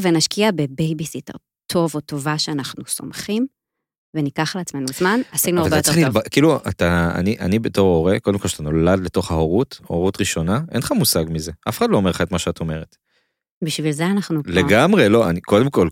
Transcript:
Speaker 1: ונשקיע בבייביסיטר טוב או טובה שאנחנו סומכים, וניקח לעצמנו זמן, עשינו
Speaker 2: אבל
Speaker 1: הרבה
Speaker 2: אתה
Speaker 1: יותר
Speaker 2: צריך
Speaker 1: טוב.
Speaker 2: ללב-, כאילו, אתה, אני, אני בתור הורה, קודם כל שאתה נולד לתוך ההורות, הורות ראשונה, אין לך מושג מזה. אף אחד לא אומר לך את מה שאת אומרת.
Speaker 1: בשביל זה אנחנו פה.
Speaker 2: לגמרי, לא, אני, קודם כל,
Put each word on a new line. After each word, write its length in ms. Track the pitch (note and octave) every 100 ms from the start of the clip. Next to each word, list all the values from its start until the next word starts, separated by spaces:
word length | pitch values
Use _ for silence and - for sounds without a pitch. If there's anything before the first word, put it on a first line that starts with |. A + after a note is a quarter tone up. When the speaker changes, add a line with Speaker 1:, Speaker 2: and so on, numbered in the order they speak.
Speaker 1:
ונשקיע 480 | F#3+ E3 - - G#3+
בבייביסיטר 840 | E3+ C#3+ C3 D#3+ D#3 D#3 B2+ - - _ _ -
טוב 280 | F3+ E3
או 60 | D3+
טובה 380 | D3+ D3 C#3+ D#3
שאנחנו 460 | - D3 C3 - -
סומכים, 600 | - - - - G#3 C4+ _ _ _ _ _ _ D#3
וניקח 400 | C#3+ - D#3 F#3+
לעצמנו 300 | E3+ C#3 C3 B2+
זמן, 220 | F3+ A#3 B3+
עשינו 280 | - - F3
Speaker 2:
אבל 60 | D#3+
Speaker 1:
הרבה 120 | D3+
Speaker 2:
אתה 80 | D3+
Speaker 1:
יותר 40 |
Speaker 2:
צריך 120 | D#3+ C#3+
Speaker 1:
טוב. 100 | G#2+
Speaker 2:
ללב-, 120 | -
כאילו, 260 | C#3 D#3 C3+ -
אתה, 440 | G2 F2 F2 E2+
אני, 220 | F2+ F#2 -
אני 180 | F#2+ G#2+
בתור 360 | A2 F#2 F#2+ E2+
הורה, 240 | E2+ G#2+
קודם 180 | - G2+
כל 100 | F#2+
שאתה 140 | -
נולד 360 | D2+ D#2+ E2+ F#2+
לתוך 300 | F2+ - -
ההורות, 500 | D#2+ D#2+ F#2+ C#3 - -
הורות 340 | E2+ F#2 -
ראשונה, 400 | G2 - E2 G#2+ E3
אין 80 | A#2+
לך 140 | -
מושג 320 | C4+ C#3+ - D#2+
מזה. 220 | D#2+ E2 D#2+ -
אף 100 | -
אחד 120 | A#3
לא 60 | C#3+
אומר 140 | F#2+
לך 100 | E2
את 120 | F2
מה 60 | F2
שאת 220 | - -
אומרת. 360 | E2 D#2+ D#2+ _ _ _ _ _ _ -
Speaker 1:
בשביל 280 | D#3+ D3 D#3
זה 140 | D3 E3+
אנחנו 360 | G3+ - D#3
פה. 80 | C#3
Speaker 2:
לגמרי, 580 | F2 F#2 G#2+ D#3+ G#3 G#2+
לא, 220 | A#2 G2+
אני, 100 | F2
קודם 300 | - G#2 C3+
כל, 180 | C3 E2+